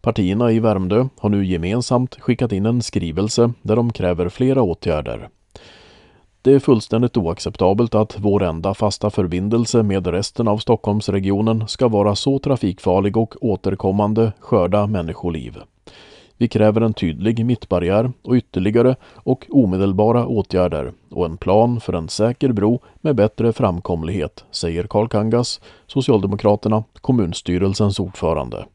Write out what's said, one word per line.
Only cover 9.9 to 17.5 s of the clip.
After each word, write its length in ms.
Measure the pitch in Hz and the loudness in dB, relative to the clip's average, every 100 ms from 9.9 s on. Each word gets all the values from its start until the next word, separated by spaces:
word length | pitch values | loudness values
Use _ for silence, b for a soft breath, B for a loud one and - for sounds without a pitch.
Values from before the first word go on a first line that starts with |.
| 95 90 | 0 -2
resten 400 | 87 104 - 117 | -4 -4 -4 -2
av 100 | 104 | -2
Stockholmsregionen 1080 | - 113 - 104 104 98 95 101 110 113 110 | 0 -2 0 -2 -2 -2 0 0 0 -2 -4
ska 200 | - 123 | -2 0
vara 280 | 107 101 104 | 2 2 0
så 240 | - 139 | 0 -2
trafikfarlig 760 | 143 131 101 85 - 92 98 104 | -2 -2 -2 -2 0 2 2 0
och 180 | 113 - | -2 -4
återkommande 920 | 117 95 - 95 98 98 104 110 113 - | -4 -2 -4 -2 -2 0 0 2 0 -2
skörda 480 | - 110 92 104 104 | -2 0 2 0 0
människoliv. 680 | 104 82 - 87 80 58 - - _ - B B B B B | -2 -4 -6 -6 -6 -10 -16 -20 _ -20 B B B B B
Vi 100 | - | -2
kräver 340 | 107 107 107 | 4 4 4
en 120 | 113 | 0
tydlig 520 | 110 87 78 101 117 | 0 -4 -2 -2 0
mittbarriär 680 | 117 | 0